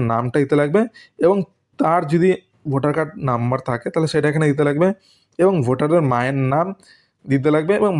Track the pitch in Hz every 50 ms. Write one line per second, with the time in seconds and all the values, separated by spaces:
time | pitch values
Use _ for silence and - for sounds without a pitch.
0 | 123 113 113 113 123 120 - 151 139 139 156 143 147 143 160 208 240 233 - -
1 | - _ _ - 160 170 202 196 180 - _ _ _ _ _ - 277 160 165 180
2 | 170 143 165 170 175 185 180 - - _ _ _ - 156 135 139 135 147 147 160
3 | 156 151 - - 143 135 120 120 120 120 127 127 - - 120 117 - - - 165
4 | 160 147 - 156 143 151 143 160 156 147 139 147 147 147 139 151 175 190 208 -
5 | _ _ _ _ _ _ _ - 175 196 196 160 120 120 127 127 151 151 165 175
6 | 151 131 123 120 123 131 139 135 131 131 139 156 175 190 196 - _ _ _ _
7 | _ _ _ _ - - 135 139 127 156 151 160 156 175 202 208 214 208 180